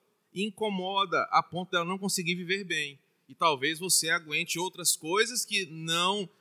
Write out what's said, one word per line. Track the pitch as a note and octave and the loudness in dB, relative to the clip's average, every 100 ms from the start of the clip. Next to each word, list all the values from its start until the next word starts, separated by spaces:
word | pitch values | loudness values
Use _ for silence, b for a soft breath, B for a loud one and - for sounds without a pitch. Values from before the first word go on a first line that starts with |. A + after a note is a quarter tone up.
| _ _ _ | _ _ _
incomoda | F3 G#3 - G#3+ F#3+ F#3 G3 F#3+ D#3+ - | -6 -4 -2 -2 -2 -2 0 2 2 2
a | E3 | 2
ponto | - E3 F#3 | 2 -4 -2
dela | F3+ | 0
não | E3+ F#3+ | 0 -2
conseguir | G3 F#3+ E3+ | -2 -2 -2
viver | F3 F3 G3 | -2 -2 -4
bem. | F#3+ D#3+ C#3+ C#3 _ _ - | -2 -2 -4 -8 _ _ -14
E | |
talvez | C3+ E3+ C#3 C#3+ D#3+ | 0 2 4 0 0
você | F#3 - D#3+ | 2 2 4
aguente | E3+ D#3 D3+ E3+ E3 | 0 0 -4 -2 -2
outras | F3+ F3+ E3 - | -4 -2 0 0
coisas | D#3 G3 A3+ A#3+ | 2 2 2 0
que | - G#3 F3 | -2 -2 -2
não, | D#3+ D#3+ E3+ F3+ G#3 F3+ b | -6 -2 2 2 0 -4 b